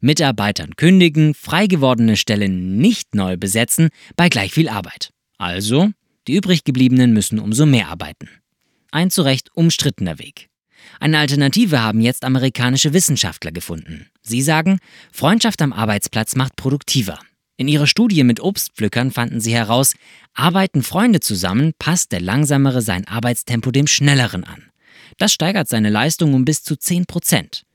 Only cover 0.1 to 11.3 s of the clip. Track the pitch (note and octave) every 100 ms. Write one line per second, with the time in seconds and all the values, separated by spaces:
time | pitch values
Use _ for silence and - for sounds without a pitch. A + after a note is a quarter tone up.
0.1 | D3+ D3 A2+ G2+ G#2 D#2+ - D#3 F#3+ F3
1.1 | D3+ D#3 D3 - E3 G#3 F3+ C3+ A#2+ A2+
2.1 | G#2+ - G#2 G2+ F#2 F#2 G2 F3 A3 -
3.1 | G#2+ F#2+ F#2 G2 G2+ A#2+ - D#3+ _ -
4.1 | - F3 A2+ G2 - D#3+ G#2+ F#2 - -
5.1 | _ _ _ F2+ F2 G#2 B2+ G3 G3+ _
6.1 | _ - D#3 G3 F3 - B2+ B2+ B2+ B2
7.1 | A2 G2 G#2+ G#2 A2 D3+ C3 F2 E2 D2+
8.1 | D2+ - _ _ _ _ _ _ D3 F3+
9.1 | - C#3 C3 - - E3 - C#3+ - F#2
10.1 | D#2 - - - _ _ _ - - C#3+
11.1 | D#3 D3